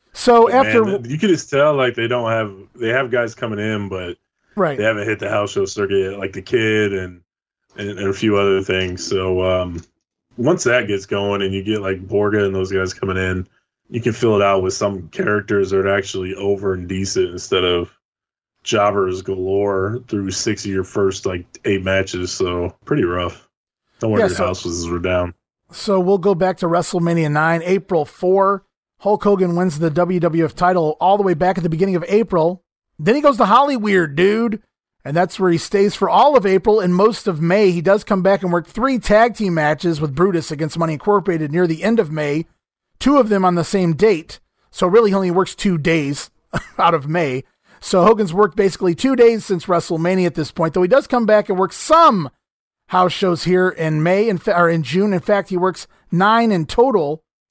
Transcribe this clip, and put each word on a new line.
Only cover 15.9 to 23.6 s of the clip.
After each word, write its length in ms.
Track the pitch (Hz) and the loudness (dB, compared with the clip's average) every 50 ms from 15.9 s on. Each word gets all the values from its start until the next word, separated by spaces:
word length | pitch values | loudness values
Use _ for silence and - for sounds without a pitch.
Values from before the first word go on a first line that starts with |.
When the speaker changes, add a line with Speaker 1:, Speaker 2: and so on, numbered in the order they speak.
| 98 | 0
Speaker 2:
actually 380 | 101 98 - - 95 92 92 95 | -2 -2 -4 -8 -8 -8 -8 -8
over 400 | 98 101 101 101 95 104 98 92 | -6 -4 -4 -4 -2 -2 -4 -4
and 140 | 90 90 87 | -4 -6 -6
decent 420 | 95 95 98 95 - 95 92 87 | -6 -6 -6 -4 -2 -2 -2 -2
instead 340 | 87 90 - - - 92 90 | -4 -12 -8 -4 -2 0 0
of 320 | 90 90 87 87 - _ _ _ _ _ _ _ _ _ _ _ _ _ _ _ | 0 0 -2 -4 -6 _ _ _ _ _ _ _ _ _ _ _ _ _ _ _
jobbers 580 | - 113 107 101 104 101 101 95 92 92 95 92 | -4 0 2 2 2 2 0 -2 -2 -2 -6 -6
galore 800 | 95 95 92 92 95 98 98 101 101 98 95 95 104 113 120 117 - | -8 -6 -6 -4 -2 0 0 0 0 0 -2 -2 -4 -6 -8 -8 -6
through 220 | 110 101 98 95 | -6 -4 -4 -4
six 340 | 92 - - 113 101 - - | -6 -6 -4 -4 -4 -4 -6
of 60 | 101 | -6
your 140 | 95 95 90 | -4 -4 -6
first, 400 | - - 104 98 95 92 - - | -4 -2 -2 0 0 -2 -2 -6
like, 220 | 98 92 87 - _ _ - - | -6 -6 -6 -10 _ _ -10 -4
eight 180 | 123 98 95 92 | -2 -2 -2 0
matches. 480 | 95 95 95 92 - - 92 90 90 - | -2 0 0 -2 -2 -6 -6 -6 -6 -4
So 420 | - 95 90 90 87 87 90 - _ _ | -4 -4 -2 -2 -4 -4 -6 -8 _ _
pretty 200 | - 151 147 95 | -4 -2 0 0
rough. 440 | 87 90 90 87 87 - - _ _ _ _ | -2 -2 -4 -4 -6 -8 -12 _ _ _ _